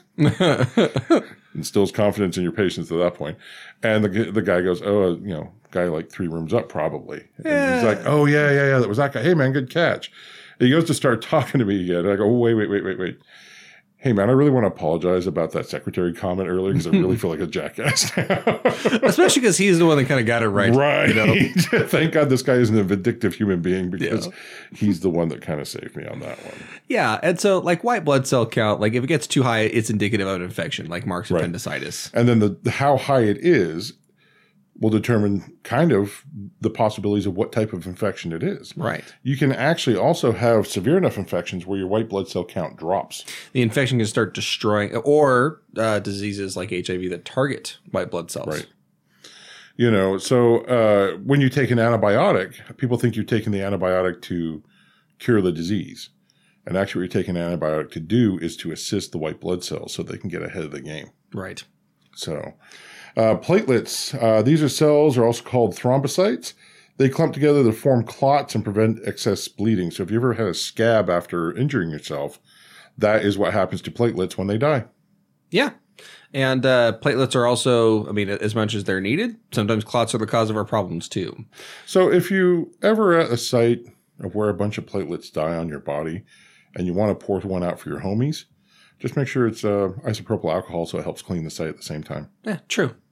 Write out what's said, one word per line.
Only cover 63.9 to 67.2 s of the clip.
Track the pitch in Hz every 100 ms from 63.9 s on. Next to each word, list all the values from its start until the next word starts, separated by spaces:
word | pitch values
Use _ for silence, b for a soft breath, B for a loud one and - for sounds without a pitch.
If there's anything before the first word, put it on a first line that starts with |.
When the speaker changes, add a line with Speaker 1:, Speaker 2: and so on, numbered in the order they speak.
| - - 139
Speaker 2:
uh, | 113 110
these | 113 160
are | 147
cells, | - 151 147 151 123
are |
also | 117 117
called | - 127 110
thrombocytes. | - 127 135 135 - 202 247 - b b b b -
They | 135
clump | -